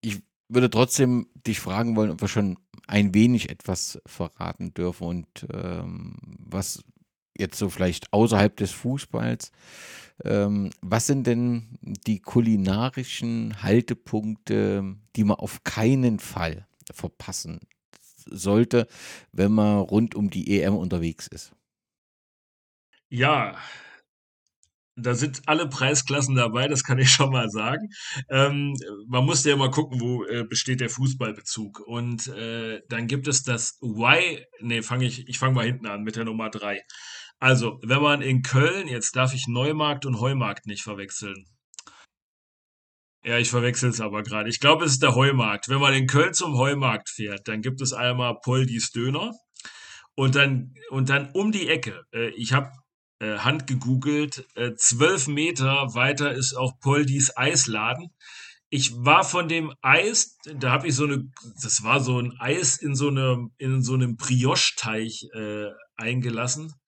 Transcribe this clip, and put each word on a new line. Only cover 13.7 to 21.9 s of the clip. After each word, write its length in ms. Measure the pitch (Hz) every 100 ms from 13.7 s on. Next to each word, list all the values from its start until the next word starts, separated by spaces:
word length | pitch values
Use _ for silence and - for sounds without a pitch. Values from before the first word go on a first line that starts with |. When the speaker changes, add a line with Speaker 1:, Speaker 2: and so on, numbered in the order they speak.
| 110 117 120 - 107 107 107 - 107 101 98 98 98 _
Speaker 1:
die 100 | -
man 120 | 104 104
auf 260 | - -
keinen 560 | - - 110 135 127 107
Fall 480 | - - 82 87 98 _ -
verpassen 680 | - 90 _ - 92 80 82 - _ _ - _ _
sollte, 640 | - 95 92 104 120 120 113 - - - -
wenn 200 | - 98
man 280 | 107 104 104
rund 340 | 95 104 113
um 160 | - 104
die 200 | 92 -
E 120 | 98
M 140 | 85 98
unterwegs 500 | 90 90 82 82 -
ist? 260 | - - _ _ _ _